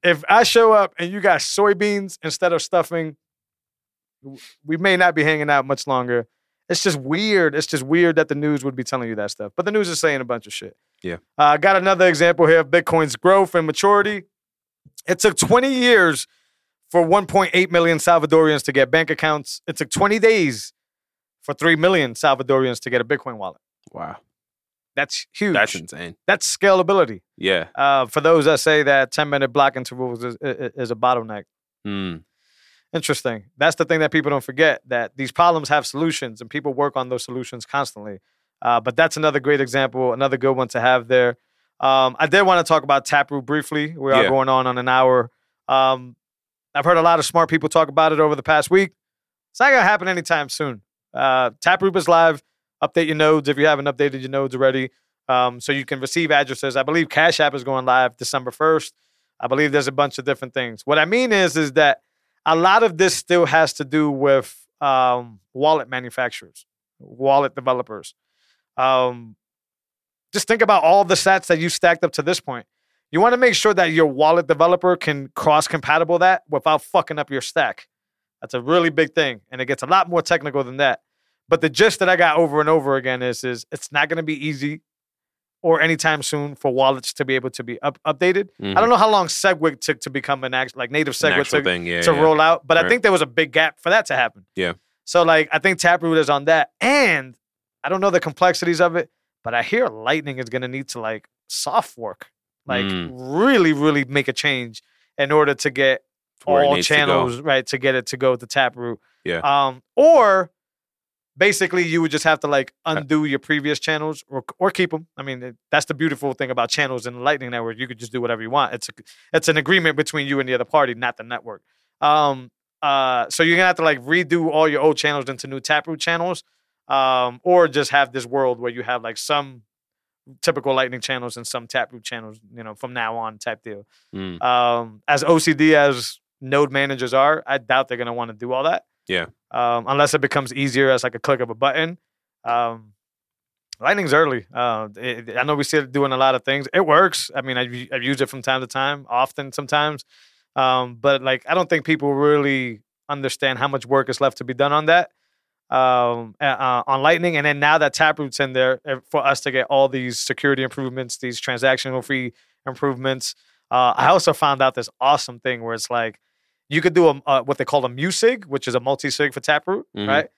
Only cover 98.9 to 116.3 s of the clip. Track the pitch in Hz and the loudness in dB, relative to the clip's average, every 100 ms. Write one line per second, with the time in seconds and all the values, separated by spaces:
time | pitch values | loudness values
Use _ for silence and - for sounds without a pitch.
98.9 | 170 - _ _ _ 117 120 117 220 247 | 0 -6 _ _ _ -4 -4 -2 -2 -2
99.9 | 110 113 156 147 131 123 127 127 131 127 | -4 -4 -2 -4 -10 -8 -8 -8 -10 -12
100.9 | 123 110 110 _ _ _ - - 185 - | -10 -8 -10 _ _ _ -8 -2 -2 -4
101.9 | - 113 90 - _ _ _ - 127 98 | -10 -12 -12 -20 _ _ _ -6 -4 -4
102.9 | 92 85 127 127 147 240 254 170 147 151 | -6 -8 -12 -6 2 4 6 4 4 2
103.9 | 143 131 143 135 127 147 131 120 110 _ | 2 0 -2 -2 -4 -2 -4 -6 -14 _
104.9 | _ _ - 139 151 147 143 151 131 135 | _ _ -4 2 4 4 0 -4 0 0
105.9 | 131 _ _ _ _ - 139 143 139 - | 0 _ _ _ _ 0 2 4 2 2
106.9 | 151 143 - 127 120 151 135 123 135 135 | 2 2 2 0 -4 0 0 0 -4 -2
107.9 | 131 120 131 131 127 120 - 127 123 120 | -2 -4 -2 -2 -2 -4 -2 -2 -2 -10
108.9 | 113 _ _ - 170 143 143 139 131 _ | -10 _ _ -6 -4 0 0 0 -4 _
109.9 | - 302 330 214 190 165 _ _ _ _ | 4 6 8 6 4 0 _ _ _ _
110.9 | _ _ _ _ - 208 202 185 180 170 | _ _ _ _ 0 2 2 0 0 0
111.9 | 165 160 147 160 156 147 143 131 _ - | 0 0 0 0 0 0 -2 -2 _ -6
112.9 | 160 139 156 151 135 - 151 143 147 - | -6 0 0 0 -4 -4 -4 -2 -4 -4
113.9 | 156 156 147 - 135 - - 190 - 180 | -4 -6 -10 -10 -12 -12 -2 -2 0 -4
114.9 | 160 165 - 139 127 123 117 _ 147 - | -4 -12 -14 -12 -12 -14 -18 _ -2 -2
115.9 | 143 160 143 139 | -4 -4 -4 -6